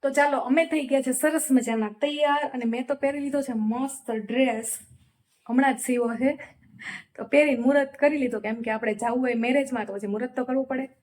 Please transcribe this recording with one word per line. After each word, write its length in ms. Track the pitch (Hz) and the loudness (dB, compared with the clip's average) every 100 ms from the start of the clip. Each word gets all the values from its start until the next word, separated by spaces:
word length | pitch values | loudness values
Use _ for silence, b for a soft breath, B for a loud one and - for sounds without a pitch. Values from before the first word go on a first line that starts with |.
તો 80 | 277 | 0
ચાલો 280 | 262 285 277 | 2 2 2
અમે 280 | 247 285 330 | 2 2 2
થઈ 220 | 311 269 | 0 2
ગયા 140 | 277 | 0
છે 100 | 262 | 2
સરસ 400 | 254 311 311 - | 2 2 0 4
મજાના 380 | 262 233 226 214 214 | 2 4 -2 -2 -2
તૈયાર 420 | 285 294 294 285 294 | -4 2 2 2 0
અને 120 | 254 233 | -2 -2
મેં 200 | 233 247 | -2 -4
તો 100 | 285 | -2
પહેરી 240 | 277 285 | -2 -2
લીધો 220 | 285 277 | -2 -2
છે 120 | 262 | -2
મસ્ત 580 | 226 214 233 269 - - | -2 0 0 -4 -6 -6
ડ્રેસ, 680 | 220 214 240 262 220 226 - - - _ _ _ _ - | -6 -2 2 2 2 -6 -10 -12 -20 _ _ _ _ -2
હમણાં 260 | 247 269 254 | 2 2 2
જ 40 | |
સીવો 360 | - 247 233 233 | -2 0 0 0
છે. 160 | 262 285 B B _ - B B B - | 0 0 B B _ -18 B B B -14
તો 80 | |
પહેરીને 360 | 226 285 294 254 | 0 4 4 4
મુહૂર્ત 320 | 240 285 277 | 4 4 2
કરી 260 | - 285 294 | 2 0 2
લીધું, 240 | 254 220 | -2 -2
કેમ 200 | 208 226 | -6 -6
કે 100 | 233 | -4
આપણે 220 | 220 226 | -4 -2
જાવું 260 | 214 240 247 | -2 -2 0
હોય 160 | 254 233 | 0 0
મેરેજમાં 500 | 233 262 269 254 202 | 2 2 0 -4 -6
તો 80 | |
પછી 140 | 196 202 | -6 -4
મુહૂર્ત 280 | 208 247 254 | -4 -4 -6
તો 100 | 254 | -4
કરવું 200 | 254 262 | -2 -2
પડે. 240 | 262 269 _ | -4 -8 _